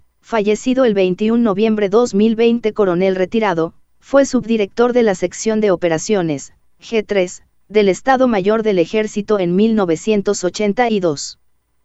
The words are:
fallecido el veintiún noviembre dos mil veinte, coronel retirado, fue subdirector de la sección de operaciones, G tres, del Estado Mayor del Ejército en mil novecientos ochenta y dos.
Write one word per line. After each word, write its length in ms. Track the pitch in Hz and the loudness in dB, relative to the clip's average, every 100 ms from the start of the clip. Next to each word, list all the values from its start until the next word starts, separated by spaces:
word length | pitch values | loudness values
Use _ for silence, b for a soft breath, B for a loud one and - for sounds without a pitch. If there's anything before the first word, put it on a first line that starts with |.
| _ _ | _ _
fallecido 640 | - 226 208 208 254 254 | -6 -2 0 -2 0 0
el 80 | 247 | 2
veintiún 500 | 202 185 180 214 233 | 2 0 0 0 2
noviembre 460 | 233 190 220 214 196 | 0 0 0 0 0
dos 260 | 214 240 | 0 0
mil 220 | 196 220 220 | 2 0 2
veinte, 380 | 233 233 214 | 0 0 -2
coronel 420 | 208 196 175 190 190 | -2 0 2 0 0
retirado, 560 | 180 226 208 165 165 - _ _ | -2 0 0 -2 -4 -8 _ _
fue 280 | - 277 269 | -2 0 2
subdirector 680 | 247 214 226 196 - 240 | -2 -2 -2 -2 0 0
de 100 | 247 | 2
la 120 | 220 | 0
sección 480 | 185 180 - 220 214 | 0 -4 -4 -4 0
de 80 | 208 | 0
operaciones, 800 | 175 175 156 - 208 170 139 - _ _ _ | 0 0 -2 -2 -2 -2 -6 -10 _ _ _
G 200 | - 226 202 | -6 -4 -2
tres, 380 | 202 180 - _ _ - | -2 -2 -6 _ _ -2
del 200 | 208 202 | 2 2
Estado 400 | 180 269 254 262 | 2 2 2 2
Mayor 340 | 208 190 220 | 2 0 0
del 160 | 214 185 | 0 0
Ejército 600 | 165 220 214 208 202 208 | 0 0 -2 -4 -2 0
en 180 | 175 180 | 0 2
mil 180 | 220 | 2
novecientos 680 | 214 180 165 220 214 202 202 | 2 0 0 0 0 0 -2
ochenta 460 | 180 190 208 202 240 | -2 -2 -2 0 0
y 100 | 208 | 0
dos. 380 | 175 143 - - _ _ _ _ | -2 -4 -8 -16 _ _ _ _